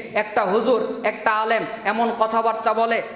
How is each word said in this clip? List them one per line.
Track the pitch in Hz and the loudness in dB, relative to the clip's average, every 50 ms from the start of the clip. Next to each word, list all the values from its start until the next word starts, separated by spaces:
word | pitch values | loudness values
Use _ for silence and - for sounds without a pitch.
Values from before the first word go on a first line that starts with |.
| - - - | -8 -4 -2
একটা | - - - - 240 208 | -2 -2 0 0 0 2
হুজুর, | 185 196 233 214 254 240 220 220 - - - - | 2 2 2 4 4 2 2 2 -2 -4 -2 -2
একটা | 208 - - - 226 | -4 -2 0 0 0
আলেম | 214 214 220 220 233 214 165 - - - - | 2 2 2 0 0 0 -2 -4 -8 -6 -2
এমন | 196 214 226 233 226 226 226 | -2 0 0 0 0 2 0
কথাবার্তা | 220 220 226 226 226 226 220 - - 226 214 | 0 0 2 2 2 0 0 0 0 0 2
বলে, | 226 226 226 233 196 - - - | 2 2 2 0 0 -2 -4 -8